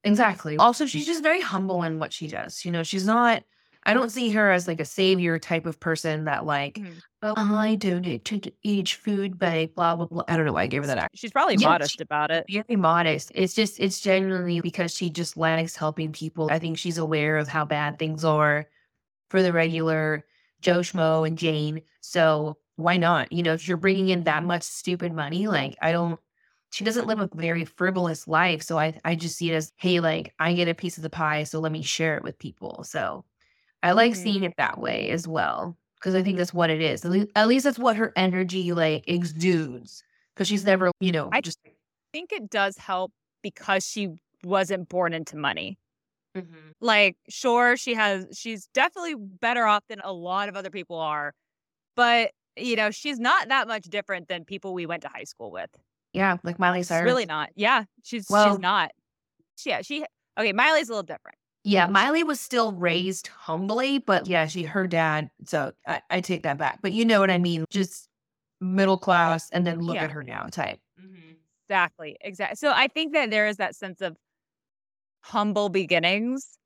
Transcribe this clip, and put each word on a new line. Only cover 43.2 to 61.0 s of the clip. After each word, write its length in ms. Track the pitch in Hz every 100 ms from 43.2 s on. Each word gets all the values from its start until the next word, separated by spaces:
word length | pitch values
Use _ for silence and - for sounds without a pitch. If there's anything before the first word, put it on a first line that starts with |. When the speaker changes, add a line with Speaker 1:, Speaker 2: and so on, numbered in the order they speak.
| _ _
Speaker 2:
because 440 | 208 - - 190 -
she 220 | 214 196 160 _ _
wasn't 440 | 175 190 185 190 170
born 240 | 180 170
into 220 | 165 156 156
money. 420 | 139 80 95 196 _ _ _ _ _ 190
Speaker 1:
Mm-hmm. 180 | 170 160 156 _
Speaker 2:
Like, 360 | 233 214 202 - -
sure, 460 | - 262 240 247 240
she 160 | -
has, 320 | 226 208 196 185 -
she's 280 | 233 214 -
definitely 400 | 262 320 381 339 277
better 480 | 196 185 233 247
off 200 | 220 208 _
than 120 | 214
a 80 | 196
lot 360 | 180 175 190 202
of 60 | 196
other 140 | 190
people 280 | 202 170 165
are, 340 | 160 151 147 _ _ _ _ _ _ -
but, 360 | 240 240 226 _ _ -
you 200 | 247 226
know, 140 | 214
she's 280 | 214 285 262
not 300 | 240 381 247
that 200 | 269 233
much 160 | 220
different 440 | 175 202 196 180 165
than 160 | 175
people 300 | 156 190 196
we 100 | 180 165
went 160 | 170
to 60 | 143
high 160 | 110
school 260 | 147 - 113
with. 200 | 87 85 _ _ _ _
Speaker 1:
Yeah, 240 | 185 196 180
like 160 | 170 175
Miley 220 | 180 180
Speaker 2:
She's 80 | 180
Speaker 1:
Cyrus. 160 | 170
Speaker 2:
really 220 | 190 254 190
not. 240 | 156 147
Yeah, 300 | - 208 254 208 _
she's, 260 | - 233 196
Speaker 1:
Well 200 | 208 208
Speaker 2:
she's 40 | 196
not. 320 | 180 202 165 - _ _ _ _ _ -
Yeah, 180 | 285 143
she, 220 | - 294 - _ _ -
okay, 140 | 214
Miley's 360 | 196 285 311 233
a 40 |
little 100 | 220